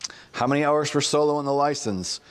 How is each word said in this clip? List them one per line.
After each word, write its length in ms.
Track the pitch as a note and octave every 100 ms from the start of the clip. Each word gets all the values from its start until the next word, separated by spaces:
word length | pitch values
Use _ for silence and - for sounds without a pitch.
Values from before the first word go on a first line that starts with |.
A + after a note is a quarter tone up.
| - - -
How 140 | - B2
many 180 | C#3+
hours 240 | D3 D3+ C#3+
for 120 | D3
solo 340 | C#3 D3+ D3+
on 120 | D3 C#3
the 60 |
license? 680 | C#3 C#3+ C#3+ A#2 F#2+ F2+ - -